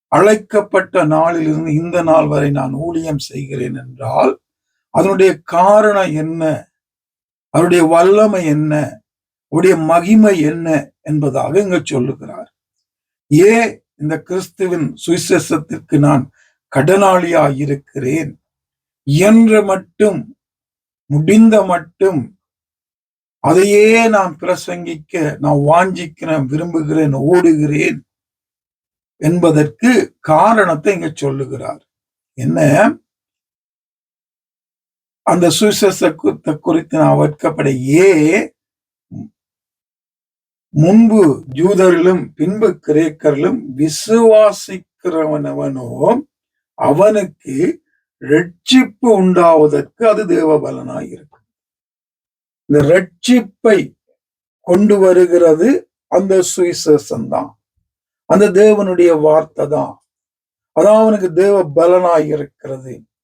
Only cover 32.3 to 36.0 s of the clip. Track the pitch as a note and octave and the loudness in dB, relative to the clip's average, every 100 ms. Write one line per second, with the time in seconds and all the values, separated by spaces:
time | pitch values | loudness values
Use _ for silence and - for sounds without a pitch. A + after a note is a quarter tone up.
32.3 | - B2+ E3+ D3+ D3 A3+ E4 _ _ _ | -8 -4 0 2 2 0 -2 _ _ _
33.3 | _ _ _ _ _ _ _ _ _ _ | _ _ _ _ _ _ _ _ _ _
34.3 | _ _ _ _ _ _ _ _ _ - | _ _ _ _ _ _ _ _ _ -4
35.3 | E3+ F3 D3+ G#3+ G3+ G3+ F#3 | 0 0 2 0 0 -2 0